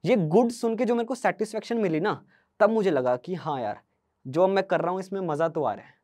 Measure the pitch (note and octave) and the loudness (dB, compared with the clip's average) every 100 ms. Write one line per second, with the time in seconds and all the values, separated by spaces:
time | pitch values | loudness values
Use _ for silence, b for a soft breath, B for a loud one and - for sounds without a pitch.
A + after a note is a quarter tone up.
0 | E3 A#3 D#3 F#3+ A#3+ A#3 A#3 A3 A#3+ A#3+ | 4 2 4 4 4 0 -4 0 0 0
1 | A#3 B3+ G3+ F#3+ G#3+ A3 - A#3 G3 D#3 | -2 -2 -2 -2 -6 -6 -4 -2 0 0
2 | G3+ C#3 b b b _ G#3 A3 F#3+ C#3+ | 0 -2 b b b _ 2 4 2 2
3 | B2 B2 - F3+ D#3+ C#3 G#2+ - _ _ | 2 -2 -4 -8 -6 -4 -6 -8 _ _
4 | _ _ C3+ C#3+ F#3+ G3 F#3+ E3+ E3+ F#3 | _ _ -6 2 2 2 0 -2 0 -4
5 | F#3 G3 F3+ D3 E3 D#3+ B2+ G2+ - _ | -6 -6 -4 -2 -2 0 -4 -4 -12 _